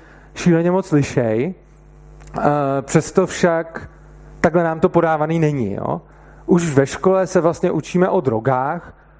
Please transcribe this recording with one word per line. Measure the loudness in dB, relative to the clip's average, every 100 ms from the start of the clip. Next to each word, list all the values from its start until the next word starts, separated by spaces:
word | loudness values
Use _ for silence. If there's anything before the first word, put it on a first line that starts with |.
| -20 -20 -18
šíleně | -4 2 2 2
moc | 0 0
lišej. | 0 0 0 0 0 -2 -6 -16 -20 -20 -20 -20 -20 -14 -2
Eh, | 0 2 0 -2
přesto | 0 0 0 0 0
však | 0 0 0 -4 -12 -16 -18 -20 -20 -20 -2
takhle | 0 2
nám | 0 0
to | 0
podávaný | 2 2 0 0 0
není, | 0 0 -4
jo. | -4 -6 -6 -10 -20 -20 -12 0
Už | 0 2
ve | 2 0
škole | 0 0 2 2
se | 2
vlastně | 2 0 -2
učíme | -2 -2 0 2
o | 2
drogách | 0 0 0 0 -2 -6 -10 -20 -20